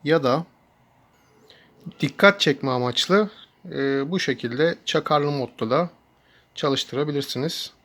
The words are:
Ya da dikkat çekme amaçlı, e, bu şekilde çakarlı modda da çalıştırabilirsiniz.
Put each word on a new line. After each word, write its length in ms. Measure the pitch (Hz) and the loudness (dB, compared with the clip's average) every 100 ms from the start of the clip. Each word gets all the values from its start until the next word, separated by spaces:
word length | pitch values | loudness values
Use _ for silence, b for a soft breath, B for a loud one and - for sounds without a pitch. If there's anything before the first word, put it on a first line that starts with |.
Ya 200 | 147 160 | 2 2
da 220 | 135 139 170 _ _ _ _ _ _ _ _ _ b b b _ - - | 4 0 -2 _ _ _ _ _ _ _ _ _ b b b _ -20 -4
dikkat 400 | - - 202 196 | -4 6 4 6
çekme 300 | - 139 135 | 0 0 0
amaçlı, 600 | 127 123 117 - 196 208 B B _ 185 | 0 0 -2 2 2 2 B B _ -12
e, 400 | 151 139 139 139 | -4 -2 -2 -2
bu 100 | 185 | -2
şekilde 580 | - 127 120 123 160 - | -2 -4 -4 0 0 0
çakarlı 460 | - - - 151 147 | -2 -2 2 0 0
modda 400 | 143 120 - 113 | -2 -6 -6 -2
da 200 | 135 175 _ _ _ b b b | 0 -2 _ _ _ b b b
çalıştırabilirsiniz. 1160 | - 147 135 - 123 151 143 139 123 151 - - _ | -4 -2 -2 -4 -4 -2 -4 -6 -4 -4 -6 -10 _